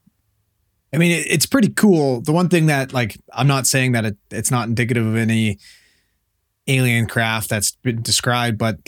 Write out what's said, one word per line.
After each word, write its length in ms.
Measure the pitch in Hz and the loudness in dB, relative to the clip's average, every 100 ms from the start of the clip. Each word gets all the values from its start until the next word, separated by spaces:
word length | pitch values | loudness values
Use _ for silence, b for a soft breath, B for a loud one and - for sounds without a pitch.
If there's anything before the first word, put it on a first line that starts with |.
| _ _ _ _ _ _ _ _ _ | _ _ _ _ _ _ _ _ _
I 60 | 139 | 0
mean, 120 | 175 | 2
it, 160 | 165 151 | 2 0
it's 180 | 165 - | -2 0
pretty 240 | 277 185 | 2 2
cool. 500 | - 214 165 139 123 | 4 4 4 2 0
The 120 | 123 | 0
one 160 | 165 180 | 0 2
thing 180 | 175 156 | 2 2
that, 260 | 139 131 | 0 -2
like, 240 | 131 113 - - | -2 -4 -6 -12
I'm 140 | - 139 | 0 2
not 180 | 139 117 | 2 0
saying 260 | 135 127 | 0 0
that 120 | 120 | 0
it, 120 | 110 101 _ | -2 -6 _
it's 200 | 101 - | -8 -4
not 180 | 120 113 | -2 -2
indicative 380 | 113 120 120 113 | -2 0 0 0
of 100 | 113 | 0
any 420 | 113 113 110 101 b b b b b b _ _ _ _ - | 0 0 0 -4 b b b b b b _ _ _ _ -2
alien 380 | 131 127 117 110 | 0 2 0 0
craft 420 | 120 113 110 110 | -2 -2 -2 -4
that's 240 | 110 104 - | -4 -4 -4
been 200 | 127 117 | -6 -4
described, 560 | 113 - - 123 120 107 | -2 -2 0 -2 -2 -2
but, 200 | 113 98 | -4 -4